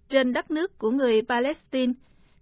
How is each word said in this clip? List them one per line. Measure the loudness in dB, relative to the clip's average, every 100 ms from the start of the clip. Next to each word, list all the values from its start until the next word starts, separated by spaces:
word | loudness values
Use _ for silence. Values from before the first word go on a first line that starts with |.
| -2
trên | 0 2
đất | -2 -4
nước | -4 -4 -4
của | -2
người | 0 2 2 0
Palestine, | -2 -2 -6 _ -2 -2 -2 -10 _ _ _